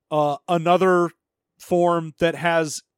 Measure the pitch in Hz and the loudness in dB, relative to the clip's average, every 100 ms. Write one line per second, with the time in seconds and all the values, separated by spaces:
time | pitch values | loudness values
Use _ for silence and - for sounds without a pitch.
0 | _ 151 147 139 - 175 160 180 185 180 | _ -2 -2 -4 -2 -2 2 2 4 2
1 | 170 - _ _ _ _ - 180 175 170 | 0 -6 _ _ _ _ -4 0 0 0
2 | 160 - 170 143 170 165 156 - - | -4 -2 -2 -2 -2 0 -2 -6 -16